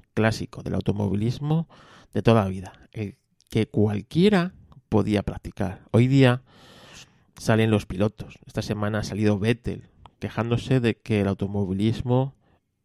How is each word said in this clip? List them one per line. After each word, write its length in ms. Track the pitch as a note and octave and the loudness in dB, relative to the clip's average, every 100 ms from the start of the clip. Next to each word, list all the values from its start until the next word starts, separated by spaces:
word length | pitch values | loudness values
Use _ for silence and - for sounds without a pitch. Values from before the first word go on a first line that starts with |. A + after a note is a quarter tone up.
| - | -10
clásico, 480 | - A2 A2 - - | 0 0 0 -8 -10
del 120 | - | -6
automovilismo 960 | F#2 - G#2 G2+ G2+ A2 C3 D3 D#3+ E3 - - - - | -4 -2 -2 -2 -2 -4 -4 -2 -2 -2 -12 -20 -20 -10
de 100 | - | -2
toda 220 | G2+ A2+ | 4 4
la 40 | G2 | 2
vida, 240 | F#2 F2+ - - | -4 -12 -18 -20
el 240 | - G#2 - _ _ _ | -10 -10 -12 _ _ _
que 180 | A2+ G#2+ | -4 -2
cualquiera 880 | - G#2 G#2 - D#3 G3 G#3 F3 - - - _ | 0 0 0 -4 2 4 4 0 -8 -20 -20 _
podía 340 | G#2+ G2+ G2+ | 0 2 0
practicar. 600 | G2 F#2 - - F#2+ G2 - | -2 -8 -14 -8 -8 -8 -2
Hoy 160 | A2 B2 | 2 4
día 360 | C#3 C3 B2 _ _ - - - - - _ _ - | 6 6 4 _ _ -20 -20 -20 -20 -20 _ _ -12
salen 340 | - A2 A2+ | 0 2 4
los 160 | G#2+ - | 2 0
pilotos. 520 | F#2 G#2 - - - - | -4 -4 -4 -18 -18 -10
Esta 160 | - | -8
semana 380 | G#2+ G#2 G#2 G#2+ | -6 -4 -4 -4
ha 40 | |
salido 340 | - G2+ G#2+ G#2 | -6 0 2 2
Vettel 500 | G#2+ A#2 - F#2 - _ - _ | 0 -2 -4 -10 -12 _ -20 _
quejándose 600 | - - A2+ A#2 G#2 C3 | -10 -4 -2 -2 0 2
de 160 | A#2 - | 2 -2
que 260 | - A2 | -2 0
el 60 | G2 | 0
automovilismo 1080 | G2 G2 G2+ G2 F#2+ G#2+ A2+ B2+ B2 C3+ - _ _ _ _ | -2 -4 -4 -2 0 0 -2 0 0 0 -6 _ _ _ _